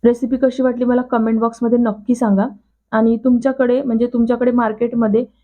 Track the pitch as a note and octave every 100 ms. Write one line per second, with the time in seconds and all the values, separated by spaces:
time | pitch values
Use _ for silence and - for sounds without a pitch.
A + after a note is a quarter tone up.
0 | A#3 A#3+ B3 B3+ C4 B3+ B3+ A#3+ B3 B3+
1 | B3 A#3+ A3+ A3+ A#3 A#3 A#3 A#3+ A#3 G#3
2 | - A#3+ A3+ G3 A#3 - _ _ _ A3
3 | A3+ A3+ B3+ A#3+ B3+ C4 B3+ B3 C#4 A3+
4 | A#3+ B3 A#3 A#3+ B3 B3 A3+ G#3+ A#3+ A#3+
5 | A3+ G#3+ B3+ _